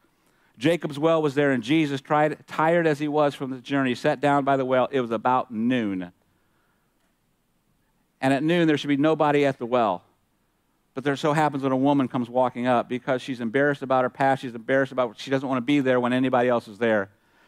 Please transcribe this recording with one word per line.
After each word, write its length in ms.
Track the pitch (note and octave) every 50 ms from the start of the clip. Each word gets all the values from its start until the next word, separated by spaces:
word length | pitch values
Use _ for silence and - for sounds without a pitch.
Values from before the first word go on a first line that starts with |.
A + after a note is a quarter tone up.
| _ _ _ _ _ _ _ _ _ _ _
Jacob's 400 | - - D#3+ F3 E3+ - D#3+ C#3
well 240 | C#3 D3+ E3 E3 D#3+
was 140 | D#3 D3 B2+
there, 160 | C#3+ D3 C#3
and 100 | C3+ A#2+
Jesus, 380 | G#2 A#2 D#3 E3 D#3 C#3 C#3 C3
tried, 480 | - - D3+ D3+ D3+ D#3 D3+ - -
tired 400 | - - - D#3 E3 E3+ F3 E3
as 100 | D#3 D3
he 120 | C#3 D3+ D3
was 260 | C#3+ D3+ D3 D3 C#3
from 160 | - C#3 B2+
the 60 | C3
journey, 360 | B2+ A#2 - C#3+ C#3 C3+ B2+ A#2+
sat 280 | - - D3+ D3 B2+
down 240 | D3+ C#3+ C#3+ C#3+ C3+
by 100 | C#3 C#3
the 80 | C3+ C3
well. 240 | B2+ C3 B2+ B2 -
It 120 | C#3 C3
was 100 | B2 A2+
about 400 | A#2 G#2+ A2 B2 B2+ B2+ - -
noon. 640 | A#2+ G#2+ A2+ B2 C3 B2 A2 G2+ F#2+ F2+ F2+ F2 F2+ _ _ _ _ _ _ _ _ _ _ _ _ _ _ _ _ _ _ _ _ _ _ _ _ _ _ _ _ _ _ _ _ _ _ _ _ _ _ _ _ _
And 120 | C3 C3+ C#3
at 80 | C3+
noon, 240 | D3+ D#3+ F3 F3 E3
there 120 | D#3+ D3
should 100 | C#3 -
be 80 | C#3+ C#3+
nobody 500 | C3+ D3 D#3+ D#3+ D3+ D#3 D3 D3 D3 C#3+
at 140 | C#3 C3 -
the 60 | B2
well. 380 | A2+ B2 B2 A2+ G2+ F2+ F2+ - _ _ _ _ _ _ _ _ _ _ _ _ _ _ _ _ _ _
But 100 | C3+ B2+
there 140 | D3 C#3
so 160 | C3 - D3+ D3
happens 300 | D#3 D3+ D3 C#3+ C3+ C3+
that 100 | C3+ C3
a 20 |
woman 320 | C3 C3+ C#3+ C#3+ C#3 B2+
comes 220 | A#2 - B2+ A#2+ A#2
walking 380 | A#2+ B2+ B2+ B2 - A#2+ A#2+
up 200 | B2+ B2 A#2 G2+
because 340 | - B2+ A#2+ - D3 C3 B2+
she's 200 | - - B2+ A#2
embarrassed 400 | A#2+ A2+ A2 C3+ C#3+ D3 C#3+ -
about 220 | C#3 B2+ C3 B2+ B2+
her 60 | A#2+
past. 340 | - - C3+ C3+ C3+ - -
She's 120 | B2 A2+
embarrassed 380 | A#2 A2 - C3+ C3+ C3+ C3 C3
about, 260 | C3 B2+ A2+ G#2 -
she 100 | - C3
doesn't 200 | C3+ C3+ C#3 C3
wanna 100 | C3+ B2+
be 220 | A#2 C#3+ D3 C#3+
there 180 | C3 C3 B2+ B2
when 140 | A#2+ A#2+ B2+
anybody 340 | B2+ C3 B2+ B2+ B2 B2
else 220 | B2 A#2+ A#2 - A2+
is 80 | G2+
there, 320 | G2 A#2+ A2+ A2 G#2 G2 G2 _ _ _ _ _ _ _